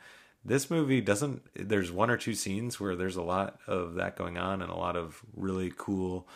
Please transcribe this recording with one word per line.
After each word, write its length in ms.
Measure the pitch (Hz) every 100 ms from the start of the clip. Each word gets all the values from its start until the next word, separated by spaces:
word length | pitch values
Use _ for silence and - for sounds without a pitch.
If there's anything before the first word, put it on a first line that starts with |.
| - - - _ -
This 240 | 135 139
movie 320 | 165 139 131
doesn't, 400 | 101 101 143 - - -
there's 360 | 95 101 87
one 200 | 90 117
or 60 | 117
two 180 | 117 101
scenes 440 | 98 101 120 -
where 160 | 98 90
there's 200 | 92 90
a 80 |
lot 340 | 85 92 98 - -
of 300 | 95 85 87
that 200 | 90 -
going 220 | 87 87
on 240 | 92 95
and 100 | 87
a 60 | 87
lot 180 | 90 87
of 280 | 80 - 107 -
really 380 | 95 92 90 -
cool, 520 | - 98 92 92 -